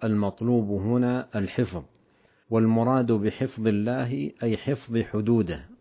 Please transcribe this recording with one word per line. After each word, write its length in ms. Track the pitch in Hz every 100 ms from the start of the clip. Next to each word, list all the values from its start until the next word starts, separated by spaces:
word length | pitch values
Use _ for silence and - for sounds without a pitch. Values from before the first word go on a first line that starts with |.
المطلوب 640 | 113 104 101 - 117 120 104
هنا 580 | 101 101 123 123 123 -
الحفظ، 480 | 107 98 - 120 175 - _ _ _ _ _ -
والمراد 640 | 113 113 113 117 131 120
بحفظ 560 | 110 107 - 131 - 110
الله 640 | 104 110 127 123 139 143 -
أي 140 | 117 107
حفظ 420 | - 139 - 113
حدوده، 640 | - 107 107 117 87 76 - -